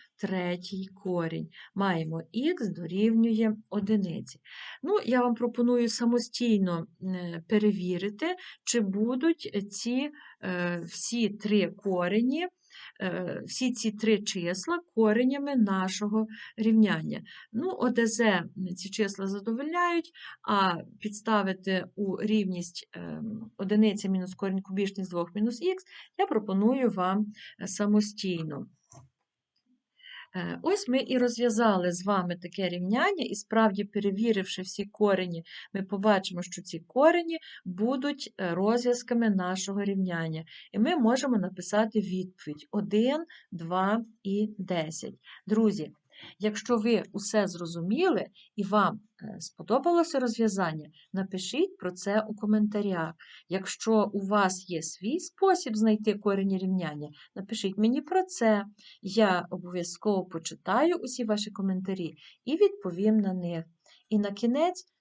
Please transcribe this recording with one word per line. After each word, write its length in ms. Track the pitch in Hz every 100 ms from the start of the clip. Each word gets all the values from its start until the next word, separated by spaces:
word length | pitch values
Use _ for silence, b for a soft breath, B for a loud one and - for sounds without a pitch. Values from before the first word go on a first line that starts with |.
| B _
третій 680 | 196 185 180 180 180 190 190
корінь. 640 | - 190 175 165 160 160 B B
Маємо 480 | 190 196 165 160 160 - 220 294 359
х 100 | 214
дорівнює 880 | 165 165 185 220 226 233 220 220 214 -
одиниці. 720 | 202 202 214 185 156 - - B B B B
Ну, 160 | 302 415
я 160 | - 247
вам 140 | 247
пропоную 540 | 233 240 240 240 247 233
самостійно, 1000 | - 240 240 240 - 240 208 185 170 - _
е, 400 | 190 185 175 170 165
перевірити, 800 | 214 214 175 180 180 196 208 330 359 B B
чи 160 | - 233
будуть, 720 | 196 196 226 254 330 330 -
е, 80 | 202
ці, 480 | 202 - 233 254 294 B B -
е, 380 | 185 180 175 175
всі 440 | 170 - - 240 214
три 420 | 202 214 208 196
корені, 800 | - 202 180 175 208 247 302 359 - B B B -
е, 420 | 185 170 180 - -
всі 260 | - 254
ці 180 | 254 220
три 280 | 208 214 208
числа 580 | 208 190 170 180 247 349 -
коренями 600 | - 220 214 254 285 285 269
нашого 720 | 202 190 185 190 208 214 220 B B -
рівняння. 680 | 220 220 208 160 156 151 B B B
Ну, 240 | 220 359 -
О 100 | 247
Д 180 | - 226
З 360 | 220 226 180 165 - 180 180
ці 140 | 196
числа 360 | - 202 202 196
задовольняють, 840 | 202 202 226 294 349 349 339 330 B B B -
а 280 | 202 190 170 - -
підставити 840 | 214 208 - 214 190 190 190 190 -
у 280 | - 196 180
рівність, 640 | 214 214 190 180 170 - -
ем, 580 | - 170 156 - 220 - -
одиниця 520 | 190 214 220 202 196
мінус 260 | 190 185
корінь 280 | 185 196 190
кубічний 440 | 196 190 196 196 180
з 20 |
двох 260 | 175 170
мінус 240 | 208 226 240
х 260 | 349 370 B B B -
я 80 | 392
пропоную 640 | 220 202 190 214 269 247
вам, 360 | 175 180 196 208 B B -
е, 40 | 202
самостійно. 960 | 190 208 214 208 - 190 170 160 143 - _ _ - - _ _ _ _ _ _ _ _ B B B B 185
Е, 220 | 175 170
ось 260 | - 403 -
ми 100 | 262 -
і 120 | 254
розв'язали 720 | 247 233 240 214 226 190 180
з 120 | 175
вами 320 | 190 196 175 175
таке 320 | 175 - 185
рівняння, 560 | 175 180 240 359 381
і 100 | -
справді, 500 | 202 - 220 220 196
перевіривши 800 | 202 202 202 196 233 196 190 -
всі 220 | 185 -
корені, 600 | 202 - 208 190 180 165 B B B
ми 80 | 196
побачимо, 600 | 190 202 214 196 196 175
що 200 | 180 -
ці 180 | - 160
корені 580 | - 247 302 349 330 320 B B
будуть, 720 | 185 180 226 269 285 277 - -
е, 140 | 185
розв'язками 760 | 170 202 240 247 240 - 240 226
нашого 520 | 190 180 185 196 196
рівняння. 640 | 202 196 185 170 160 160 165 B B
І 60 | 196
ми 180 | 254 349
можемо 400 | 220 262 269 220
написати 640 | 180 - - 208 220 214
відповідь: 680 | 175 185 185 - - 147 -
один, 540 | 214 165 208 240 302 330 B B
два 520 | 170 165 185 190 226 226 _
і 320 | 196 202 214 208
десять. 560 | 185 175 156 160 - 127 B B -
Друзі, 460 | 214 220 180 151 - _ B B -
якщо 380 | 208 208 - 240
ви 260 | 220 214 -
усе 340 | 208 - 214 190
зрозуміли 800 | 170 170 170 175 254 370 220 - b b -
і 80 |
вам, 360 | 190 208 185 - - _
е, 140 | - -
сподобалося 800 | - - - 247 330 349 330 269
розв'язання, 720 | 247 214 220 196 175 156 151 b b
напишіть 640 | 190 190 185 - 262 381 -
про 160 | 180
це 320 | 180 196 214 214
у 60 |
коментарях. 800 | 220 214 214 208 208 202 175 160 165 B B -
Якщо 600 | 190 185 - 220 220 208
у 140 | 202 190
вас 440 | 208 190 185 -
є 120 | 165
свій 380 | 160 - 196 339
спосіб 560 | - - 381 359 262 214
знайти 380 | 220 214 214
корені 440 | 208 202 196 196 190
рівняння, 500 | 190 185 160 151 147 B B
напишіть 440 | - 196 220 196 196
мені 220 | 220 269
про 220 | - 370
це. 420 | 370 - 226 208 202 B B B
Я 440 | 190 208 208 180 170
обов'язково 720 | 185 175 180 175 - 214 196
почитаю 720 | 180 165 160 147 - 214 320 349
усі 280 | 254 -
ваші 260 | 220 208 -
коментарі 640 | - 190 185 185 185 165 B B B
і 120 | - 330
відповім 600 | 403 403 196 170 214 220
на 180 | 202
них. 300 | 185 175 165 165 _ b b -
І 100 | 214
на 120 | 202
кінець, 540 | 202 240 269 339 359 - _